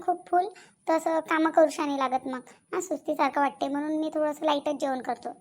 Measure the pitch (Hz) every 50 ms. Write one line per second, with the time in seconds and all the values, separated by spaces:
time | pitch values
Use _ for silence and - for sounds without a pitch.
0 | 349 359 349 349 - - 349 349 370 427 - - - - _ _ _ - 320 311
1 | - 330 320 320 311 - 330 311 320 320 311 339 320 294 294 - 302 285 285 269
2 | 262 254 254 262 - 269 254 247 247 - - _ _ _ - 370 359 - 311 285
3 | - - 302 285 294 269 - 294 277 262 269 - 294 277 277 285 294 302 311 311
4 | 311 311 311 311 302 302 294 302 311 311 294 285 - 302 294 - 302 269 262 254
5 | - 269 240 - - - - -